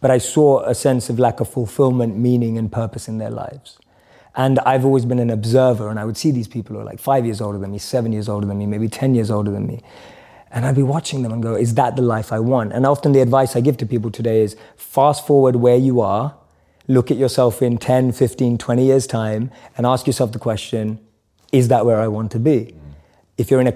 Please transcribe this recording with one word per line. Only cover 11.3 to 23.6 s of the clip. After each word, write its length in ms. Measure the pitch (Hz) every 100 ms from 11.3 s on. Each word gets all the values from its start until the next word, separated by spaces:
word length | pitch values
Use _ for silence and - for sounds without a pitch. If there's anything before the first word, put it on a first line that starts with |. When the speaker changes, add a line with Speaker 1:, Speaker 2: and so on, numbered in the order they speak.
Speaker 1:
and 100 | 113
go, 140 | 113 107
"Is 200 | 117 113
that 200 | 123 131
the 60 |
life 320 | 123 113 110
I 60 | 110
want?" 340 | 117 131 107
And 120 | 113 135
often 260 | 143 151
the 100 | 135
advice 340 | 123 135 131 123
I 60 |
give 160 | 127 135
to 80 | 110
people 260 | 120 110
today 300 | 104 113 110
is, 160 | 107 - - -
fast 500 | - - 143 143 -
forward 320 | 143 131 123
where 200 | 120 123
you 240 | 135 123
are, 340 | 101 101 139 - _ _ _ _ -
look 220 | 131 120
at 60 | 127
yourself 440 | 131 - 123 110
in 160 | 123 117
ten, 340 | - 127 127
fifteen, 460 | 117 123 - 123 120
twenty 280 | - 120 131
years' 220 | 135 123
time, 440 | 117 110 107 123 - - -
and 100 | 120
ask 180 | 127 -
yourself 280 | 123 120
the 60 | 113
question, 600 | 117 107 - 113 110 107 _ _ _ _ _
"Is 180 | 135 120
that 160 | 120 113
where 160 | 110
I 60 | 110
want 240 | 107 110
to 60 | 113
be?" 200 | 131 135
Speaker 2:
Mm. 160 | - 80 73 73 _ _ _ -
Speaker 1:
If 120 | 107
you're 120 | 131